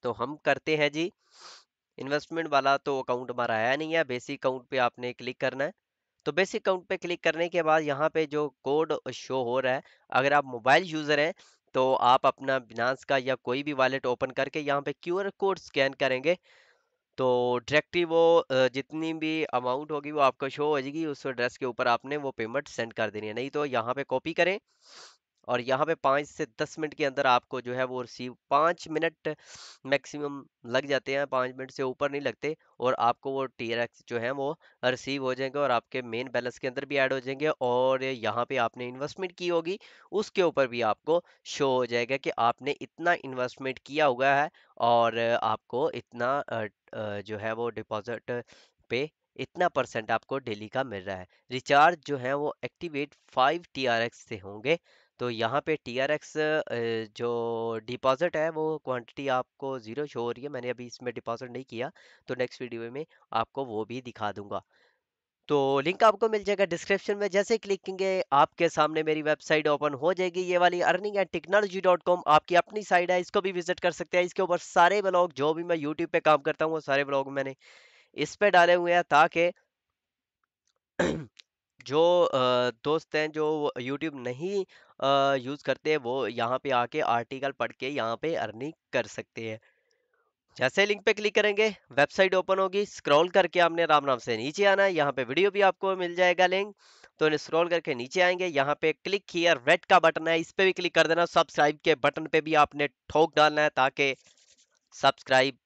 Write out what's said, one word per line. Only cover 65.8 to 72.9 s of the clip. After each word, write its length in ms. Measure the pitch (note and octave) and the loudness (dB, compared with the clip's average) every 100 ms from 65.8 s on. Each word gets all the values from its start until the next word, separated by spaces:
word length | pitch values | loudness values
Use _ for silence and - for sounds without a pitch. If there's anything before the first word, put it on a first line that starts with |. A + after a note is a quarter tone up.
| C#3 F#3+ | 0 4
आपको 260 | A3+ G#3 A3+ | 4 6 0
मिल 140 | G#3+ | 0
जाएगा 220 | G3 G3+ F#3+ | -2 0 0
डिस्क्रिप्शन 520 | E3 - G3 - G3+ | -2 0 -2 0 -2
में। 100 | G3+ | 0
जैसे 260 | F#3 G3 | 0 2
ही 40 | A3+ | -2
क्लिक 240 | G3 G3 | 0 -4
करेंगे 420 | - F#3 F#3+ F#3+ - | -4 -4 -2 -2 2
आपके 360 | C#3+ D#3 - E3+ | 4 4 4 0
सामने 340 | E3 D3+ D#3 | 2 2 2
मेरी 180 | D#3 D#3 | 0 0
वेबसाइट 460 | D3+ D3+ - D#3 D3+ | 0 -2 2 2 2
ओपन 260 | C#3+ D3 | 0 0
हो 200 | C#3 D3+ | 0 -2
जाएगी, 280 | F#3 F#3 F3 | 0 -2 -2
ये 160 | F#3 F3+ | 0 4
वाली 220 | F3 F3 | 4 4
earning 360 | D#3+ F3 G#3 G3+ | 0 0 -2 -2
at 140 | F#3+ | -2
technology 500 | E3+ D#3+ G3+ G#3 F#3 | -4 2 2 2 0
dot 180 | F#3 F3 - | 2 2 2
com। 120 | F3 - | 0 4
आपकी 280 | D3+ - F3 | 2 4 2
अपनी 280 | - G#3 | 2 -8
साइट 280 | G3+ | 0